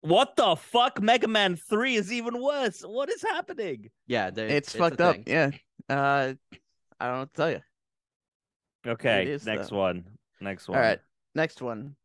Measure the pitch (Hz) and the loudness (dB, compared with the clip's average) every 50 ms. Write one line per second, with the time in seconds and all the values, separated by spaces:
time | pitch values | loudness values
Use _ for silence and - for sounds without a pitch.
0 | _ 151 165 202 269 262 - - 269 208 170 - - - - 240 240 262 254 - | _ 4 4 4 4 4 2 2 4 4 2 0 -2 0 2 2 2 2 2 0
1 | 202 214 233 254 - 226 220 214 202 190 180 160 - - 214 208 233 262 254 208 | 4 4 4 4 4 2 2 2 2 2 0 -2 -4 -2 -2 0 0 2 0 0
2 | 202 180 233 240 233 233 240 240 247 277 294 285 269 220 - - - - 208 247 | -2 -2 -4 -6 -4 -4 -6 -4 -2 -2 -2 0 -2 -2 -4 -6 -16 -10 -6 -6
3 | 277 285 466 370 - 440 392 320 359 - 370 311 220 185 139 117 101 113 _ _ | -4 -4 -4 -4 -4 -4 -4 -4 -6 -8 -8 -8 -6 -6 -6 -8 -12 -20 _ _
4 | _ _ 120 113 101 92 90 92 110 110 139 147 143 - - 110 170 170 143 117 | _ _ -2 -2 -2 -2 -4 -6 -4 0 0 -2 -2 -4 -2 0 0 0 2 4
5 | 170 180 160 92 - - 127 165 156 139 143 - _ _ _ _ - _ 139 139 | 2 2 2 2 -2 -2 2 2 2 2 0 -6 _ _ _ _ -8 _ -2 0
6 | 139 139 139 139 135 131 131 135 _ _ - - _ _ _ _ _ _ _ _ | 2 2 2 2 0 -2 -4 -8 _ _ -20 -20 _ _ _ _ _ _ _ _
7 | - 123 123 131 131 143 _ - 147 165 135 - - _ _ _ _ _ _ _ | -6 -4 -4 -6 -6 -8 _ -2 0 0 0 -2 -6 _ _ _ _ _ _ _
8 | _ _ _ _ _ _ _ _ _ _ _ _ _ _ _ _ _ 120 113 117 | _ _ _ _ _ _ _ _ _ _ _ _ _ _ _ _ _ -6 -6 -2
9 | - 131 113 98 92 90 147 143 160 110 107 107 - - 104 101 95 92 87 90 | 0 2 2 2 2 0 -2 -6 -4 -4 -4 -4 -4 -4 -2 0 0 0 0 -2
10 | 87 90 104 - _ _ _ _ 98 98 98 90 - - 92 131 127 113 101 - | -8 -14 -20 -20 _ _ _ _ -10 -10 -10 -10 -8 -4 0 2 4 4 2 2
11 | _ _ _ _ _ _ _ 151 160 160 - - 131 123 113 107 123 139 139 _ | _ _ _ _ _ _ _ -4 -4 -4 -4 -8 -8 -8 -8 -8 -10 -14 -16 _
12 | _ | _